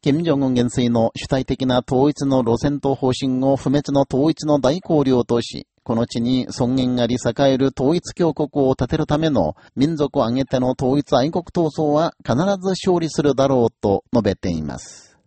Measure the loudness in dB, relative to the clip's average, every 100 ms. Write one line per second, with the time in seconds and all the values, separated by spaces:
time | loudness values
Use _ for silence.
0 | 2 0 2 0 2 0 0 0 0 2
1 | 0 -2 -4 -4 -2 -4 0 0 0 2
2 | 2 0 0 0 2 0 0 -2 -2 0
3 | -2 -2 -2 0 0 0 0 0 0 0
4 | 2 0 0 0 0 2 2 -2 0 2
5 | 4 2 2 -2 -2 -12 -16 _ -4 -2
6 | -2 -2 0 -2 -2 -4 -2 0 0 0
7 | 0 0 -2 0 2 2 0 0 0 0
8 | -4 -2 -2 0 -4 0 0 0 -2 -2
9 | -2 0 0 0 -2 -4 -12 -2 -2 0
10 | -2 0 0 -2 -2 -2 -2 -2 0 0
11 | 0 0 0 -4 -4 -2 -2 0 0 0
12 | 0 -6 -2 0 0 -2 -2 -2 0 0
13 | 0 0 0 2 2 4 2 _ 0 0
14 | _ 0 0 -2 -4 -4 -6 -10 -16 -20
15 | -20 _